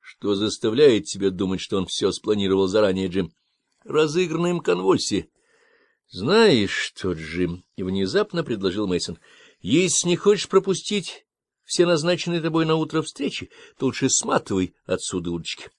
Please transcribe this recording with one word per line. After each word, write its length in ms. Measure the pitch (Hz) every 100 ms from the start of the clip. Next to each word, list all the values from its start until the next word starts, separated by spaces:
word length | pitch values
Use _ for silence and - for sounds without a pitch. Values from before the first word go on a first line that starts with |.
"Что 340 | - - 101
заставляет 680 | 101 107 - 113 113 147 110
тебя 260 | - 101 98
думать, 300 | 92 95 92
что 160 | - 101
он 100 | 90
все 240 | - 101
спланировал 580 | 90 - 104 98 95 95
заранее, 400 | 104 104 95 95
Джим?" 240 | 90 85 _ _ _ _ _
"Разыгранные 680 | - 143 156 156 180 160 175
им 80 | 175
конвульсии". 720 | 147 175 135 175 - 101 - _ _ _ _ _ _ _ _
"Знаешь 640 | - 110 208 220 131 101
что, 420 | - - - 95
Джим", — 520 | 82 80 85 90 90 _ -
внезапно 680 | 92 95 95 185 202 175
предложил 420 | 160 110 95 92 101
Мейсон, — 320 | 87 - 87 _ _ - _
"если 480 | 85 139 180 - 170
не 80 | 170
хочешь 320 | 202 208 -
пропустить 760 | 190 185 185 - 208 170 - _ _ _ _
все 200 | _ -
назначенные 560 | 175 170 160 175 - 170
тобой 240 | 160 160
на 120 | 160 160
утро 260 | 156 156
встречи, 480 | 151 - 269 - 90 - - _
то 100 | 135
лучше 220 | - 131
сматывай 680 | - - - - 98 92 _
отсюда 480 | - 92 - 92 85
удочки. 360 | 85 80 - -